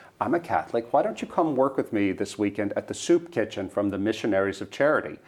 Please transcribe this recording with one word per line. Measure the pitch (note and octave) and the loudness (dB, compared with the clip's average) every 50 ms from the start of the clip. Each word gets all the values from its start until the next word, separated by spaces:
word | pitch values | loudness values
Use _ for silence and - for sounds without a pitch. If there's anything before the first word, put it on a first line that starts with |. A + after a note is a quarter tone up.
| - - - - | -20 -12 -6 -4
I'm | G2+ A2+ D#3 | -2 0 0
a | E4+ | 0
Catholic. | - - - E2+ - - - A#2 A2+ - | 0 0 0 0 0 0 -2 -4 -2 2
Why | - C#3+ | 2 2
don't | F3 G#3+ - - | 2 2 -2 -6
you | A#3 - | -8 -4
come | - - E3+ D#3+ C#3 | 0 0 0 2 4
work | B2+ C3+ C#3 C3+ | 2 2 2 2
with | - - - | -2 -4 0
me | A#2+ G#2 G2+ G2 | 0 2 2 2
this | F2+ - G#2 - - - | 0 -2 -4 -4 -2 0
weekend | G#2 G2+ G2+ - G2+ G2 - | 0 0 0 0 -2 -2 -2
at | G#2 - - | -4 -4 -6
the | A2 | -6
soup | - - - E3+ F3 E3+ - | -4 2 4 4 4 2 0
kitchen | - B2 G#2 G#2+ - G2+ G2 F2 | -2 -2 -2 -2 -2 -8 -8 -4
from | - G2+ G2+ G2+ | -2 0 0 0
the | G2 F#2+ | 0 0
Missionaries | G2 G#2+ A2 - - A2+ G2 G2 G2 G2 F#2 - | 0 -2 -2 -2 0 0 2 2 2 0 -2 -4
of | G2+ - | -10 -8
Charity?" | - - C#3 D3 D3 A2 - - - - - | -2 2 2 2 2 2 0 -4 -10 -14 -14